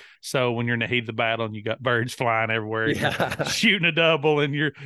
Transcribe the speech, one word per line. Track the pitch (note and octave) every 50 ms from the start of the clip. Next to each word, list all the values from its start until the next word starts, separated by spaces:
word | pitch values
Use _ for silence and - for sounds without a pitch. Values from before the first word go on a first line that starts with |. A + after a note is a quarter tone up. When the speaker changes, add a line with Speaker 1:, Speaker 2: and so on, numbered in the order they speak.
| - - - _
Speaker 1:
So | - - - C#3+ B2+ B2 A#2+
when | A#2 A#2+
you're | A#2+ A#2+
in | A#2
the | A2+ G#2+
heat | B2 B2
of | A#2
the | A2+ A2
battle | A2 A#2 A2+ A2+ A2+ A2+
and | A2 G#2+
you | G#2+
got | G#2 A2+ A2 - A#2+
birds | C3 A#2+ A#2 A2+ B2+ -
flying | - C3+ A#2+ A2+ A2+ A2+ A2
everywhere, | A2+ A2+ G#2+ G#2+ A2 A2 A2+
and | A2+ - -
you're | - D3
Speaker 2:
Yeah. | - - - - - - D3
<laughs> | -
Speaker 1:
shooting | - - - A3+ G3 G3+ E3 E3+
a |
double | D#3+ D#3 E3 D#3+ E3 D#3 C3+ D#3 D3+ D3
and | D3 D3 C#3
you're, | C#3+ D3+ D3 - - C#3+